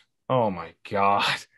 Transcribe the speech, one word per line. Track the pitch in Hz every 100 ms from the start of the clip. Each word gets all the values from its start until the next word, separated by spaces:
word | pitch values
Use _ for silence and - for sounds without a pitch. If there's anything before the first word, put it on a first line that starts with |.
| _ _ -
"Oh | 127 107
my | 87 82 - -
God." | 101 98 101 - - -